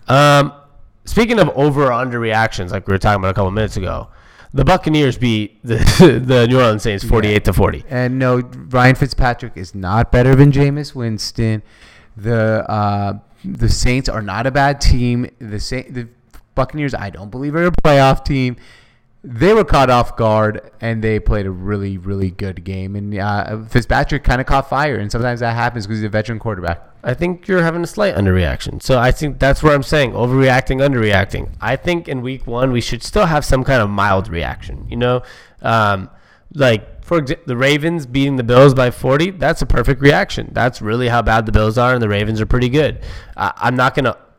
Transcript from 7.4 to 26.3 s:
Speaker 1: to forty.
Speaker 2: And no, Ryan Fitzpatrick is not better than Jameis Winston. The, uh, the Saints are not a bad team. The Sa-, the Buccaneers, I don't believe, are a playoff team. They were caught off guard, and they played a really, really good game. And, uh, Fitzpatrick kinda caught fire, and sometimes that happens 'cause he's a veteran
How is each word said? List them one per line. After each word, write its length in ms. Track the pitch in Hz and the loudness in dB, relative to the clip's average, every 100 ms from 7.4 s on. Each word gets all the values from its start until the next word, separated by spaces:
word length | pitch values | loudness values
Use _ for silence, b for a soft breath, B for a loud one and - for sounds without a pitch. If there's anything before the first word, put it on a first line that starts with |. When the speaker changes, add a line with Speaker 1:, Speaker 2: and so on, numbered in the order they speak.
| 104 | 2
Speaker 1:
to 80 | |
forty. 320 | 92 95 73 - | 2 0 0 -6
Speaker 2:
And 300 | 123 123 131 | -4 -2 0
no, 200 | 127 123 123 127 143 | 0 0 -2 -12 -4
Ryan 260 | 123 127 131 | 2 4 4
Fitzpatrick 580 | 135 - 123 120 117 - | 0 0 0 -2 -8 -14
is 180 | 92 | -14
not 380 | 101 90 107 - | -8 -2 0 2
better 240 | 123 123 131 | 2 6 6
than 160 | 143 | 6
Jameis 420 | 139 143 143 143 | 6 0 -2 -8
Winston. 720 | 135 117 107 - - 113 110 b b b b b - | -8 -6 -6 -6 -4 -2 -2 b b b b b -10
The, 480 | 104 117 110 110 - | -2 0 0 0 -2
uh, 440 | 107 104 101 101 101 - _ 190 | -2 -2 -2 -4 -6 -12 _ -12
the 240 | 147 117 | -2 0
Saints 400 | - 135 127 - | 2 2 0 -2
are 120 | 107 | -6
not 240 | 104 95 127 | -6 -4 -2
a 60 | |
bad 300 | 139 139 143 | 2 2 2
team. 460 | - 127 123 120 123 - | 4 4 2 -2 -4 -10
The 200 | 113 104 | -12 -10
Sa-, 240 | - 131 131 | -8 -10 -10
the 200 | 127 117 _ _ - _ - | -14 -14 _ _ -20 _ -4
Buccaneers, 380 | 127 151 143 | -4 -4 -6
I 160 | 117 101 | -6 -10
don't 220 | 82 101 | -14 -14
believe, 240 | 127 143 151 | -10 -6 0
are 100 | 175 | 2
a 40 | |
playoff 540 | 160 156 139 135 135 - | 4 6 6 6 4 0
team. 320 | 139 127 120 b b b b b _ | -2 -2 -6 b b b b b _
They 300 | - 117 165 | -16 0 4
were 100 | 220 | 4
caught 280 | 190 147 131 | 4 2 4
off 260 | 123 120 - | 2 2 -2
guard, 540 | 113 107 107 104 - - | 0 2 0 -2 -12 -10
and 220 | 113 113 | -6 -2
they 160 | 110 107 | -2 0
played 260 | - 110 95 | 0 -2 -2
a 60 | |
really, 460 | 90 95 104 98 95 | -6 -6 -4 -6 -8
really 320 | 92 98 95 | -6 -4 -4
good 320 | 87 98 85 | -4 -10 -10
game. 320 | 85 95 95 101 | -10 -8 -8 -8
And, 220 | 101 104 | -8 -4
uh, 420 | 104 104 - 110 110 | -2 -4 -4 -8 -2
Fitzpatrick 540 | 120 113 120 143 143 | -2 0 0 0 -2
kinda 200 | - 127 | 0 0
caught 240 | 131 139 - | 0 0 0
fire, 280 | 135 151 110 | -2 -2 -4
and 160 | 101 | -4
sometimes 300 | 117 123 120 | -4 -4 -2
that 120 | 120 117 | -4 -2
happens 300 | 117 120 101 | -2 -4 -6
'cause 120 | 110 | -6
he's 60 | 107 | -4
a 40 | |
veteran 300 | 107 110 | -4 -4